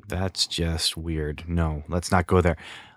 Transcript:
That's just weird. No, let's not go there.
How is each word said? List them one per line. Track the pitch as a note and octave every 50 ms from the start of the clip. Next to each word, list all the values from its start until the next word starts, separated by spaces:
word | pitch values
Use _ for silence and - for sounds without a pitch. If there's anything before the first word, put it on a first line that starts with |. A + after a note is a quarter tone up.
| - -
That's | - F2+ F#2+ F#2+ - - - -
just | - - E2+ E2 E2 E2 - - - -
weird. | D#2+ E2+ D#2+ D#2 D2+ D2 D2 - E2 E2
No, | E2+ E2+ E2 D#2 D#2 D2+ D2 -
let's | E2 F2+ - -
not | - F#2 F2
go | - G2 F#2
there. | E2 F2 D#2+ - - - - - - - -